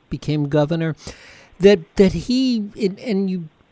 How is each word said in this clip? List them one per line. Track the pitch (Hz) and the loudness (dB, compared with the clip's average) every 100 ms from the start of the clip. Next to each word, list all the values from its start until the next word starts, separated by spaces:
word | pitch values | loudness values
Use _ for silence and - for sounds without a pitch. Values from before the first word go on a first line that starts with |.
| - | -12
became | 131 - 151 143 | -10 -4 -2 0
governor, | 151 147 165 160 147 - - - - - - | 0 0 0 -4 -6 -12 -18 -20 -20 -20 2
that, | 196 202 - - | 4 4 2 2
that | 190 | 2
he, | 175 151 254 262 233 202 - | 2 -2 -2 0 -2 -6 -4
and, | 196 202 | -4 -4
and | 254 196 190 | -6 -4 -2
you | 185 160 _ _ | -6 -10 _ _